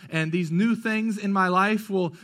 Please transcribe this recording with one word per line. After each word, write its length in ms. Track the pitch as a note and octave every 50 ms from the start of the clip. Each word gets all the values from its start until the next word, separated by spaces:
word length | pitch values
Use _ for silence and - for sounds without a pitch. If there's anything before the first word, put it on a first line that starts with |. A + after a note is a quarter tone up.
| - -
and 200 | D#3+ D#3+ D#3+ D#3+
these 220 | D#3 F3+ F3 D3+ E3
new 240 | F3+ G#3+ A#3 A3+
things 400 | A3+ A#3 A3+ A3 A3 A3 A3+ G3+
in 160 | G#3 G3+ G3 G3
my 160 | F#3+ F#3 F3+
life 400 | F3+ F#3 G3 G#3+ G#3+ G#3 G#3+ -
will 220 | G3 F#3 F3+ D#3+ - -